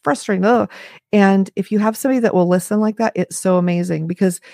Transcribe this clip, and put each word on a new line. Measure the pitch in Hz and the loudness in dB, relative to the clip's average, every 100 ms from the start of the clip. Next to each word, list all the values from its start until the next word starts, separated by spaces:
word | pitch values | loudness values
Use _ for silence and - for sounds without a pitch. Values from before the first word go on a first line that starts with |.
frustrating." | - 285 - 190 202 | -4 -4 -2 0 2
Ugh. | 240 208 - - - _ | 2 0 -8 -20 -20 _
And | 214 196 196 190 - | 2 4 4 0 -4
if | 190 | -2
you | 208 | 0
have | 214 220 | 0 0
somebody | 269 262 | 0 0
that | 226 | 2
will | 185 175 | 2 2
listen | 180 - 208 | 0 0 0
like | 214 214 | 0 0
that, | 226 - | -2 -2
it's | - - | -6 -4
so | 190 185 | 0 0
amazing | 175 175 180 160 165 | 0 -2 -2 -4 -4
because | 180 190 180 - | -2 -2 -2 -12